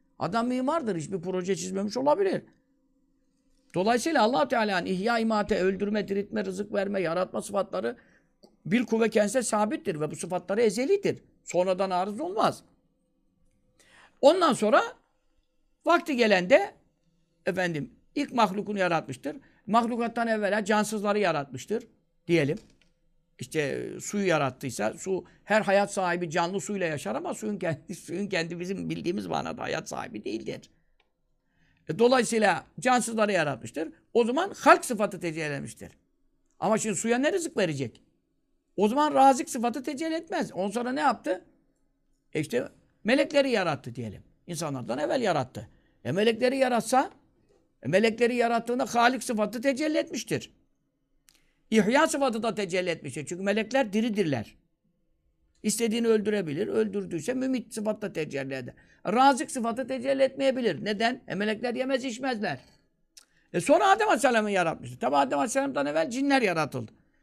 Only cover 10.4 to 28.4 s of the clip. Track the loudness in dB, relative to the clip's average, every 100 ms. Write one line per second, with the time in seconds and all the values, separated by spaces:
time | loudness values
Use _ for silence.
10.4 | -2 2 2 2 2 2 0 -4 _ _
11.4 | -2 0 2 0 0 0 -2 -4 -6 0
12.4 | 0 0 -10 _ _ _ _ _ _ _
13.4 | _ _ _ _ _ -20 -20 _ 6 6
14.4 | 4 2 4 4 2 -6 _ _ _ _
15.4 | _ _ _ _ 2 2 2 2 4 4
16.4 | 6 4 4 -10 _ _ _ _ _ _
17.4 | -4 -2 -2 -2 -6 -12 _ -6 -2 2
18.4 | 2 0 -4 -2 0 0 -2 -10 -10 -12
19.4 | -16 _ 0 0 2 -2 -4 -2 -2 0
20.4 | 0 0 2 2 2 -2 0 2 2 0
21.4 | -4 -10 -6 -6 -6 _ _ _ 0 2
22.4 | 2 -2 -10 _ _ _ _ _ _ -16
23.4 | -8 -4 -2 -4 -8 -10 -6 -2 0 2
24.4 | 0 -4 -8 -4 -4 -4 -6 -6 -6 _
25.4 | 0 0 4 2 2 0 -2 -2 -2 -2
26.4 | 0 -2 -4 -4 -2 -4 -4 -6 -6 -6
27.4 | -6 -4 -4 -4 -8 -14 -8 -6 -4 -4